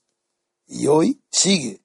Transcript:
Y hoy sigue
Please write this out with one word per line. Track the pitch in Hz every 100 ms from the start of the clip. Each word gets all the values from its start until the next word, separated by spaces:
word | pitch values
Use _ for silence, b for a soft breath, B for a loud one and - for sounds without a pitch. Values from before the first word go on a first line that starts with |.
| _ _ _ _ _ _ _
Y | 120 127
hoy | 156 196 285 _
sigue | - 196 190 120 95